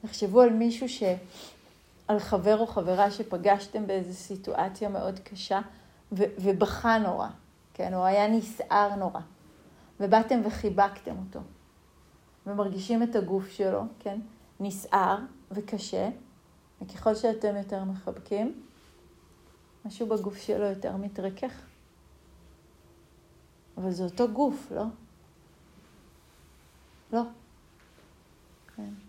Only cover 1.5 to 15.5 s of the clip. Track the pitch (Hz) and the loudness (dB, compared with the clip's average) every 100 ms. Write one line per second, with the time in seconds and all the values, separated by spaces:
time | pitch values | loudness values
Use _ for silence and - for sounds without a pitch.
1.5 | - - _ _ - - 208 202 196 180 | -20 -20 _ _ -20 0 0 2 2 4
2.5 | 214 226 214 175 185 202 202 220 180 190 | 4 2 0 0 4 2 2 -6 0 4
3.5 | 202 202 214 202 196 180 185 - 190 190 | 4 2 -6 -2 -2 -4 -10 -10 -10 -4
4.5 | - 185 190 208 196 190 190 - 190 - | -2 -2 -2 -4 -4 -4 -6 -12 -14 -2
5.5 | 196 220 - - - _ 190 202 - 190 | -2 -2 -16 -20 -20 _ 0 0 2 0
6.5 | 190 208 - 233 226 202 - 101 - - | 2 2 2 2 2 2 -2 -4 -8 -20
7.5 | _ _ - 185 185 185 196 208 226 196 | _ _ -6 -4 2 4 4 4 4 0
8.5 | - - 202 202 202 185 - 165 - - | -8 2 4 4 2 -4 -6 -14 -20 -20
9.5 | - - - - - 202 214 226 247 208 | -20 -20 -20 -20 -4 4 6 6 2 2
10.5 | - 208 180 196 - - 185 190 - - | 0 -2 4 2 2 -10 -10 -10 -12 -16
11.5 | - - _ _ _ - _ _ _ - | -20 -20 _ _ _ -20 _ _ _ -8
12.5 | 202 196 190 190 233 233 233 180 196 190 | -2 -2 -2 0 2 4 2 2 -2 -2
13.5 | - 190 196 226 - 208 202 214 - - | -2 0 0 -2 -8 -8 -8 -10 -18 -20
14.5 | _ 196 196 - 202 185 196 262 - - | _ -6 -6 2 4 4 2 -2 -16 -10